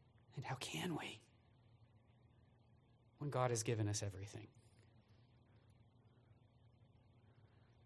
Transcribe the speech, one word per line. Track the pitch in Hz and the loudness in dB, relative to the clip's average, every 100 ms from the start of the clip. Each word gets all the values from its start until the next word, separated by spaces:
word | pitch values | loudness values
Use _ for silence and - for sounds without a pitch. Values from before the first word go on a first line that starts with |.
| - - - - | -20 -20 -14 -8
And | |
how | - 131 | -6 -4
can | - 156 175 | -4 -2 -2
we | 147 - - - - - - - - - - - - - - - - - - - - - - | -2 -4 -10 -18 -20 -20 -20 -20 -20 -20 -20 -20 -20 -20 -20 -20 -20 -20 -20 -20 -20 -20 -6
when | 143 | 0
God | 127 127 | 4 4
has | 113 | 4
given | 117 110 104 | 2 2 2
us | 104 | 2
everything? | 101 95 101 107 104 - - - - - - - - - - - - - - - - - - - - - - - - - - - - - - - - - | -2 -6 -10 -10 -14 -20 -20 -20 -20 -20 -20 -20 -20 -20 -20 -20 -20 -20 -20 -20 -20 -20 -20 -20 -20 -20 -20 -20 -20 -20 -20 -20 -20 -20 -20 -20 -20 -20